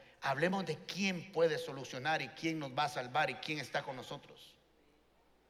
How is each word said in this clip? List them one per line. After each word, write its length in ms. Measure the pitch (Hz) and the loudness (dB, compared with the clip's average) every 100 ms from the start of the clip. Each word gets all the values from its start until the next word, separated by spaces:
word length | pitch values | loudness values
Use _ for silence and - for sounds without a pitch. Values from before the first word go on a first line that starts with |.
| - - | -20 -4
hablemos 440 | 139 135 180 196 165 | 0 4 4 4 0
de 120 | 147 - | -4 -4
quién 460 | 170 196 175 - | 0 0 0 0
puede 260 | 156 165 151 | 6 6 4
solucionar 640 | - 135 - 131 147 151 | -2 -6 -6 -2 0 0
y 80 | 135 | 0
quién 300 | - 165 160 | -4 -2 -2
nos 120 | 135 | -2
va 140 | 127 147 | 0 0
a 40 | |
salvar 400 | 139 123 151 139 | -2 0 2 2
y 60 | 127 | 0
quién 240 | - 151 | -4 -4
está 240 | 127 143 | -2 -4
con 120 | 143 131 | -4 -6
nosotros. 600 | 110 143 - - - - _ _ _ _ _ _ _ _ | -8 -10 -14 -20 -20 -20 _ _ _ _ _ _ _ _